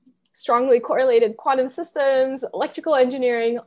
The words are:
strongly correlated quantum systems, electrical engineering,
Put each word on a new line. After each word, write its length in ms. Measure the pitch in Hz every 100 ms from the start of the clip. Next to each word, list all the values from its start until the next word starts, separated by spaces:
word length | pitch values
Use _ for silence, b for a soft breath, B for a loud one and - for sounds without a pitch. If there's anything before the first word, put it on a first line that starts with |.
| _ _ _
strongly 480 | - - 240 269 240
correlated 560 | 240 247 262 233 226 220
quantum 320 | 302 262 254
systems, 800 | 294 339 302 277 269 262 262 -
electrical 400 | - 294 - 320
engineering, 640 | 285 254 269 247 240 233 233